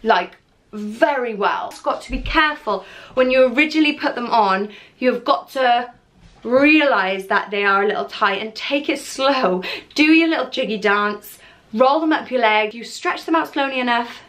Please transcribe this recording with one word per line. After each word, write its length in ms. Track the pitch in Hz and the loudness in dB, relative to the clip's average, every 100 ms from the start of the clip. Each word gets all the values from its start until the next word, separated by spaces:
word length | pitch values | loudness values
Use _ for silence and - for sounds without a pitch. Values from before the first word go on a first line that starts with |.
like, 340 | 220 190 175 - _ _ _ | 2 0 -2 -14 _ _ _
very 640 | 214 208 226 311 277 240 | -12 -12 0 0 0 -4
well. 360 | 208 190 123 - | -2 -2 -2 -8
You've 100 | - | -6
got 180 | 285 - | -6 -6
to 80 | - | -6
be 100 | 262 | -8
careful 640 | - 320 302 302 226 190 - - - | -2 0 0 -2 -6 -6 -6 -20 -6
when 160 | - 254 | 0 2
you 140 | 262 254 | 4 4
originally 480 | 233 302 311 294 | 4 0 2 2
put 200 | 294 294 | 0 -4
them 140 | - 240 | -4 0
on. 420 | 233 196 190 208 - - _ | 2 4 0 -2 -10 -20 _
You've 260 | 254 240 | -2 0
got 260 | - - - | 0 -2 -2
to 420 | 269 254 240 240 - _ _ - - | 0 2 2 -2 -14 _ _ -20 -14
realize 840 | 220 262 285 311 285 214 185 196 190 | 0 2 4 4 4 2 0 -4 -2
that 240 | 202 - | -2 -2
they 140 | 202 | -2
are 180 | 202 196 | 2 2
a 40 | 202 | 2
little 200 | 392 202 | -2 -6
tight 340 | - 208 196 | -2 -2 0
and 140 | 220 | -8
take 340 | - - 285 294 | -10 -4 -2 -2
it 100 | 285 | -6
slow. 640 | - - 269 262 185 185 - - - | -6 -2 0 2 0 -2 -6 -10 -8
Do 100 | - | 2
your 240 | 302 320 330 | 4 6 4
little 200 | 294 254 | 0 -4
jiggy 300 | - 214 214 | -4 -4 -2
dance, 600 | 208 202 208 202 - - - _ _ | 0 2 0 -4 -14 -20 -20 _ _
roll 260 | 220 262 311 | 2 4 4
them 120 | 320 | 2
up 180 | 311 - | 0 -2
your 100 | 247 | 0
leg. 320 | 226 214 214 | 2 2 0
You 120 | 233 | -6
stretch 400 | 214 - 359 - | -14 -6 -6 -6
them 100 | - | 0
out 180 | 320 311 | 0 0
slowly 280 | 294 269 262 | -2 -2 -2
enough 400 | 247 240 240 - | 0 0 -2 -12